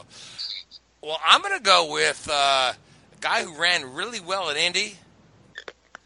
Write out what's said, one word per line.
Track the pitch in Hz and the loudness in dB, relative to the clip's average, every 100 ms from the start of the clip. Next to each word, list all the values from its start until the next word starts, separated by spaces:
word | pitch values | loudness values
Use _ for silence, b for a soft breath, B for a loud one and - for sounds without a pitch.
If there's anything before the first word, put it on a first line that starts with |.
| - B B B B B - - _ _ | -18 B B B B B -16 -20 _ _
well, | 151 156 160 | -8 -2 4
I'm | 262 | 4
gonna | 392 381 | 4 -2
go | 202 180 156 | 4 4 4
with, | 151 156 - 160 | 2 0 0 -2
uh, | 147 139 135 127 | 2 2 4 2
a | - - - _ - | -2 -14 -20 _ -8
guy | 151 220 | -2 -2
who | 214 151 | -2 -2
ran | 175 175 131 | 0 0 -2
really | 139 208 226 | -8 -8 -8
well | 170 196 165 | -4 -2 -2
at | 143 | 0
Indy, | 175 180 208 190 - - - - - - - - _ - | 0 0 -4 -8 -20 -20 -20 -20 -20 -20 -20 -20 _ -20